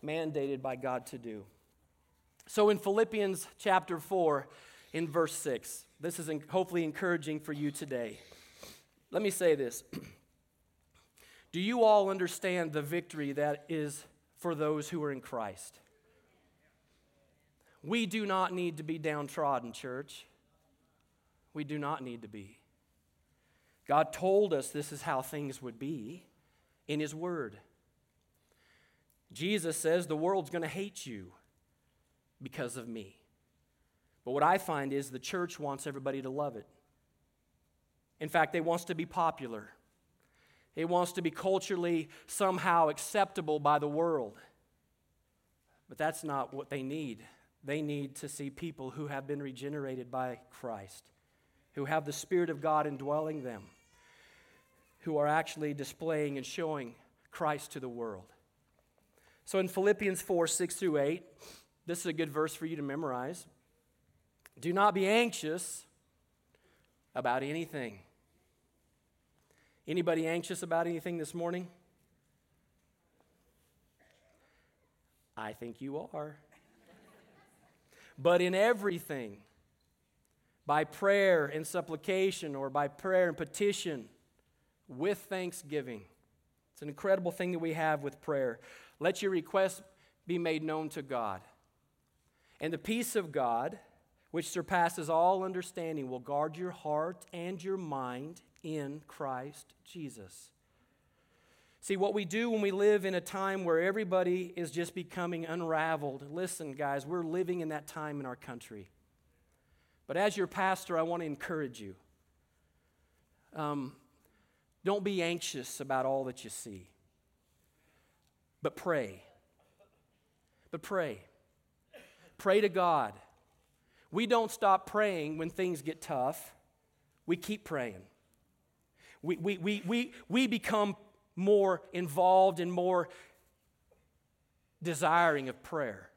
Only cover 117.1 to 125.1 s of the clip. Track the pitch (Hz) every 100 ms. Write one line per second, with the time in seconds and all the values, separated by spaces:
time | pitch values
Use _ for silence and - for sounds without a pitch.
117.1 | _ _ _ _ _ _ _ _ _ _
118.1 | _ _ _ _ _ 156 - 185 160 110
119.1 | 95 - - _ _ _ _ _ _ _
120.1 | _ _ _ _ _ _ 165 - 196 160
121.1 | 104 - _ _ _ _ _ _ - -
122.1 | _ - _ 202 196 208 175 175 156 113
123.1 | 101 - _ _ _ _ _ _ _ _
124.1 | 165 226 240 220 - 202 190 - 208 214